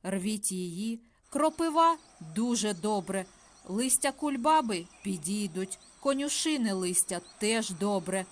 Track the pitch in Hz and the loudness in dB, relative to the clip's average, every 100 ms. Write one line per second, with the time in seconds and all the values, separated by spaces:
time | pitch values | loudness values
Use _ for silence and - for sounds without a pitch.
0 | 185 190 190 214 - 185 180 175 220 233 | -2 -2 -2 -2 -2 -2 -6 -6 -6 -6
1 | - _ _ 285 311 311 330 311 330 320 | -12 _ _ 0 0 0 0 4 4 4
2 | - - 160 160 240 233 214 180 214 208 | -6 -18 -8 -4 0 0 -2 -2 -2 -2
3 | 175 190 185 - - - - 196 254 - | -2 -6 -6 -14 -20 -20 -6 -2 2 4
4 | 277 262 302 269 262 311 240 185 170 - | 2 0 -2 0 4 4 4 -4 -6 -10
5 | 202 185 151 208 202 165 190 - - - | -6 -4 -2 -2 -2 -4 -6 -8 -16 -6
6 | 277 277 285 - 320 302 226 190 180 180 | -2 0 -2 0 0 2 2 0 2 2
7 | - 175 - - 214 226 220 170 196 202 | 2 -2 -8 -4 0 0 -2 -2 0 0
8 | 180 190 180 | 0 -4 -4